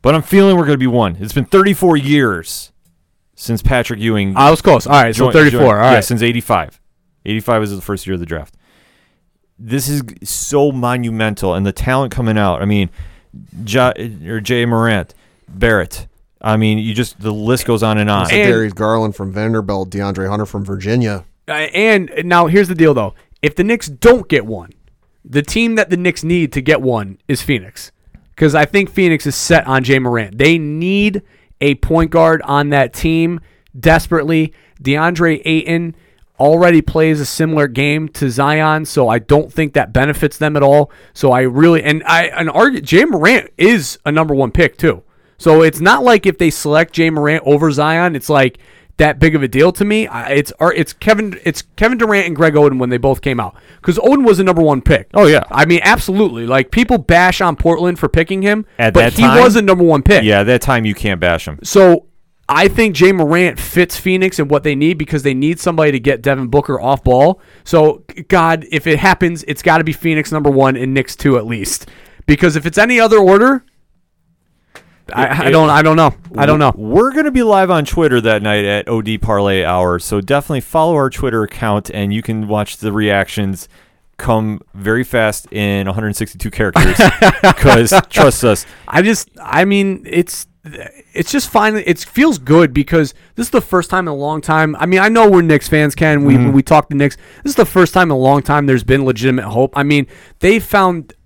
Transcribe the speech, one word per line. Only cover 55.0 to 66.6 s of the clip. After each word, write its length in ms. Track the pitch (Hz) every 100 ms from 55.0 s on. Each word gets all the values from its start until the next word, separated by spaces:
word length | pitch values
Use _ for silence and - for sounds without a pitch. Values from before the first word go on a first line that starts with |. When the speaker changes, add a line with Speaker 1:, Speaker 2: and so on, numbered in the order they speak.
| -
Speaker 1:
Oh, 120 | - 185
yeah. 180 | 151 -
Speaker 2:
I 140 | 113
mean, 160 | 156 170
absolutely. 640 | 190 233 - 190 202 117 117
Like, 240 | 131 131
people 280 | - 247 240
bash 420 | - 170 180 -
on 160 | 180 147
Portland 420 | 170 160 180 175
for 100 | 147
picking 340 | 160 165 190
him, 220 | 196 214 208 -
Speaker 1:
At 160 | 113
Speaker 2:
but 60 | -
Speaker 1:
that 120 | 117
Speaker 2:
he 80 | -
Speaker 1:
time? 200 | 233 226
Speaker 2:
was 140 | 247 220
a 60 |
number 220 | 202 180
one 180 | 170 147
pick. 200 | 156 196
Speaker 1:
Yeah, 180 | 107 101
at 40 |
that 180 | 101 123
time 220 | - 123
you 100 | 110
can't 240 | 98 104 90
bash 280 | 87 85 -
him. 100 | 73
Speaker 2:
So 440 | - 196 185 170 _ _ _ _ -
I 200 | 147 196
think 300 | - 220 147
Ja 120 | 185
Morant 460 | 185 151 170 180 113
fits 380 | - 175 175 -
Phoenix 420 | 185 185 185 185
and 120 | 143
what 140 | 147
they 100 | 151
need 240 | 139 156 170
because 240 | 147 151
they 120 | 139
need 240 | 131 147 170
somebody 340 | 185 165 151
to 80 | 135
get 200 | 123 123
Devin 280 | 139 135 123
Booker 300 | 139